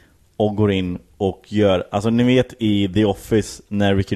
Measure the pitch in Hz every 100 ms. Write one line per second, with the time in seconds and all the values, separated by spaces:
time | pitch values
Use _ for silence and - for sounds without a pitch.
0 | _ _ _ - 107 104 104 95 90 90
1 | - - 95 - - 104 101 95 - 101
2 | 113 117 123 127 123 - 107 101 98 98
3 | 107 98 - 110 - - - 101 101 98
4 | -